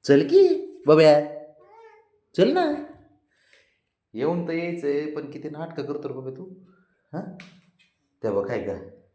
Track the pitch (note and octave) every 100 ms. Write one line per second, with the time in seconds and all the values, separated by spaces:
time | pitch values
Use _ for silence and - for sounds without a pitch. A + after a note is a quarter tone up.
0 | - C#3 - F3+ F#3 - - - C#3 D#3
1 | D#3 D3 - - - _ _ - - _
2 | _ _ _ - G3+ E4+ E4 D4 - -
3 | _ _ _ _ _ _ _ _ _ _
4 | _ G#2+ C#3+ F3 E3 E3 E3+ E3+ C#3+ C#3+
5 | D3+ D3+ C#3 D3 F3 D3 D#3+ - C3+ D3
6 | D3 B2+ C3 C3 F#3 - - _ _ _
7 | _ D#3+ G3+ - - _ _ _ _ _
8 | _ _ A2+ G2 G2 A#2 G2 G2 - -
9 | _